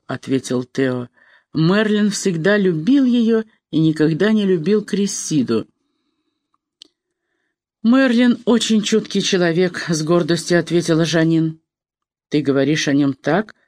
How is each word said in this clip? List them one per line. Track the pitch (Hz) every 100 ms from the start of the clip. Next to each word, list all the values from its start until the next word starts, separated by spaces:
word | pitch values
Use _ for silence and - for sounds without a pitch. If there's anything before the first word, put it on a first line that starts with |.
| -
ответил | 131 - 131 - 127
Тео. | 127 - 135 127 123 _ _ _ _
«Мерлин | 143 160 202 220 208 208
всегда | 202 196 165 170 208
любил | 185 160 170 285 254
её | 247 226 226 220 _ _
и | 156
никогда | 160 156 151 156 208
не | 220 196
любил | 185 156 214
Крессиду». | 208 196 202 - - 156 117 113 - _ _ _ _ _ _ _ _ _ _ _ - _ _ _ _ _ _ _ _ _
«Мерлин | 220 262 262 233 247 233 -
очень | 233 - 220
чуткий | 208 220 214 196
человек», — | - 190 175 165 185 180 -
с | 160
гордостью | 156 175 160 170 - 175
ответила | 165 170 165 160 160
Жанин. | 160 160 165 160 160 _ _ _ _ _ _ _
«Ты | 147
говоришь | 139 135 135 156 -
о |
нём | 139 139
так, | 131 - 170 220 -